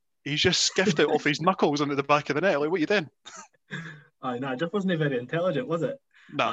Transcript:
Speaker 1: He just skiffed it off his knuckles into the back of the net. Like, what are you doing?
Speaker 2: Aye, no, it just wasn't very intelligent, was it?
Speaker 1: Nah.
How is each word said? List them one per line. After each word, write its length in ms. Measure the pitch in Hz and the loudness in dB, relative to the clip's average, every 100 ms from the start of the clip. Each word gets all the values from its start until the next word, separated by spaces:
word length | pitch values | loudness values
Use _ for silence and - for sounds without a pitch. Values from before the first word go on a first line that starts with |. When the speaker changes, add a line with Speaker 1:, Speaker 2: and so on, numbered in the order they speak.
| _ _ | _ _
Speaker 1:
He 120 | 139 147 | -6 0
just 260 | 180 175 | 2 2
skiffed 380 | - - 196 156 | 2 2 2 4
it 80 | 147 | 4
off 140 | 151 147 | 2 0
his 160 | 147 | 0
knuckles 400 | 160 190 185 143 | 0 2 2 2
into 140 | 143 139 | 0 0
the 80 | |
back 260 | 143 147 - | 2 2 2
of 60 | 143 | 0
the 60 | |
net. 180 | 190 147 | 2 2
Like, 80 | 151 | 0
what 80 | 190 | 0
are 40 | |
you 40 | 302 | 0
doing? 240 | 208 151 _ - - - _ - - 160 151 - _ | 0 -2 _ -20 -20 -20 _ -16 -14 -12 -16 -20 _
Speaker 2:
Aye, 180 | 127 120 | -6 -4
no, 120 | 139 | -4
it 60 | 127 | -4
just 120 | 165 | -2
wasn't 240 | 208 190 165 | -2 0 2
very 180 | 147 123 | 0 0
intelligent, 500 | 123 165 180 143 127 | -2 -2 0 -2 -2
was 140 | 170 | -2
it? 180 | 123 - _ _ - | -2 -6 _ _ -8
Speaker 1:
Nah. 180 | 147 117 | -2 -2